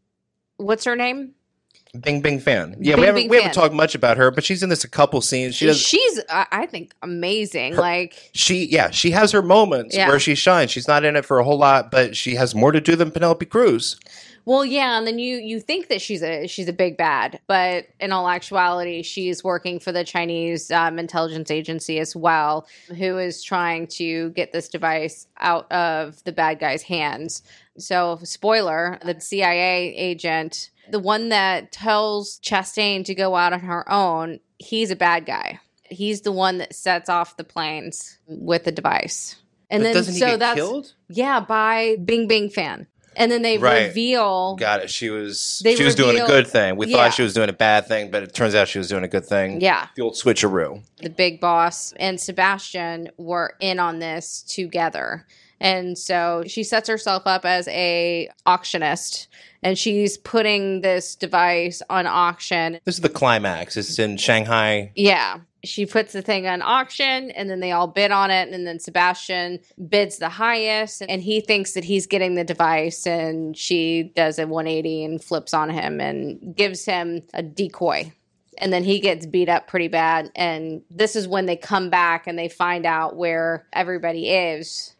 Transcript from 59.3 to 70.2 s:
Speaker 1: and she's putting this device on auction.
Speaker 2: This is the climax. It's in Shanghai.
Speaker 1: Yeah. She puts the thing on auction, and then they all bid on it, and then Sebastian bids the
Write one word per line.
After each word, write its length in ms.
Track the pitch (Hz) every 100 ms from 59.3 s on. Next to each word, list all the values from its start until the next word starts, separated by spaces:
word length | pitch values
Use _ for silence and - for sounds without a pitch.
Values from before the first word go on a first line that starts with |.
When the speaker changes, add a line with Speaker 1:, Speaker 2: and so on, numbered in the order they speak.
| - - _
Speaker 1:
and 140 | 180 190
she's 400 | 233 202 202 202
putting 640 | - 226 214 208 196 190
this 340 | 190 180 -
device 680 | - 180 180 175 175 175 170 -
on 160 | 185 175
auction. 720 | - 175 175 - 175 165 165
Speaker 2:
This 100 | -
is 60 | 180
the 80 | 165
climax. 640 | - 131 113 101 85 87 -
It's 220 | 101 -
in 180 | 107 101
Shanghai. 760 | - 113 110 113 107 104 104
Speaker 1:
Yeah. 460 | 139 202 180 104 127 170 _
She 220 | - -
puts 300 | 202 220 214
the 80 | 196
thing 240 | 190 196 185
on 160 | 180
auction, 680 | - 254 262 - 277 262 262
and 180 | - 196
then 100 | 185
they 120 | 180
all 140 | 180 180
bid 240 | 190 202
on 200 | 196 196
it, 180 | 190 180
and 180 | 185 175
then 120 | 170
Sebastian 760 | - 175 180 180 - 180 175 180 - _ 175
bids 260 | 208 202
the 140 | -